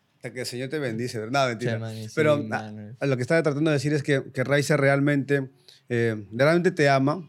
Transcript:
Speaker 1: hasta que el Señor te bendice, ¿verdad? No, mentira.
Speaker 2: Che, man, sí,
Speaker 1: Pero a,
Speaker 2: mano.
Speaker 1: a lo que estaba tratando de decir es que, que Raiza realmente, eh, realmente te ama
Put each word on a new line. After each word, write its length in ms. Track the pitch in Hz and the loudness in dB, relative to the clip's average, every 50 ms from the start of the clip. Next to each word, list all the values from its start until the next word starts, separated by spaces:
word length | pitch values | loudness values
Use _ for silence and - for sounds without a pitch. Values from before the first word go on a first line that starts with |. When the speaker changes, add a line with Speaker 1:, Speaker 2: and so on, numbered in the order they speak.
| _ _ _ | _ _ _
Speaker 1:
hasta 160 | _ - 123 104 | _ -16 -14 -10
que 60 | 127 | -10
el 60 | 117 | -10
Señor 220 | - 127 123 135 123 | -8 -8 -8 -8 -6
te 100 | 156 156 | -6 -4
bendice, 400 | 139 120 110 113 120 123 - 110 | -4 -4 -4 -4 -6 -6 -6 -6
¿verdad? 260 | 110 110 131 143 135 | -6 -2 0 0 0
No, 40 | 123 | 0
mentira. 240 | 117 101 120 123 | -2 -2 -4 -4
Speaker 2:
Che, 60 | 113 110 | -4 -4
man, 160 | 110 110 110 | -6 -8 -10
sí, 140 | 110 110 110 - | -10 -12 -8 -2
Speaker 1:
Pero 180 | 156 151 151 147 | 0 2 2 2
a, 20 | |
Speaker 2:
mano. 600 | - 110 107 110 107 107 107 107 107 104 104 135 - | 2 0 -6 -6 -8 -8 -8 -14 -14 -16 -16 -10 -4
Speaker 1:
a 60 | 143 | -2
lo 100 | 143 131 | -2 0
que 60 | 123 | -2
estaba 200 | 123 - 165 165 | 0 2 2 2
tratando 280 | 147 156 139 143 160 160 | 2 2 0 0 0 2
de 60 | 151 | 2
decir 160 | 139 127 147 151 | 0 0 0 -2
es 80 | 143 | -2
que, 200 | 139 151 143 135 - - - | 0 0 -2 -2 -2 -4 -4
que 100 | 131 127 | -4 -2
Raiza 320 | 123 143 147 143 143 151 143 | 2 2 0 2 2 2 2
realmente, 720 | 139 139 139 139 139 147 147 139 131 139 143 139 131 127 _ _ _ _ - _ _ - | 4 4 4 4 2 2 2 2 2 0 0 0 0 -4 _ _ _ _ -20 _ _ -4
eh, 380 | 123 117 117 117 110 107 101 95 | -2 0 0 0 0 -2 -6 -8
realmente 400 | 107 117 139 151 165 175 165 185 | 0 2 4 4 4 4 2 2
te 160 | 185 - 147 143 | 2 4 4 4
ama 360 | 139 135 135 139 151 190 160 | 6 4 4 2 0 -2 -6